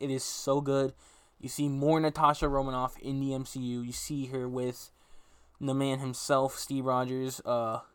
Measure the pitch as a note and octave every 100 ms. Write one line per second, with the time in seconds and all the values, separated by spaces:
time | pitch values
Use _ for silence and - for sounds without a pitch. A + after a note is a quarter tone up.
0 | C#3 C3+ - - - C#3 C#3 C#3 C3+ -
1 | - - _ _ B2+ - C#3+ C#3 C#3+ D#3+
2 | D#3 D3 D3+ D3 D3+ C#3 C3+ C3 B2+ -
3 | C3 C3+ C#3 C3+ C3 C3+ B2 A#2+ A#2+ A#2+
4 | - D3 C3 C3 B2+ B2 B2 B2 - _
5 | _ - - - - _ C#3 C3+ C#3 C3+
6 | C3 B2 - C#3 C3+ - - C3+ C3 B2+
7 | B2+ B2+ C3 B2+ - A#2+ A2+ A2 -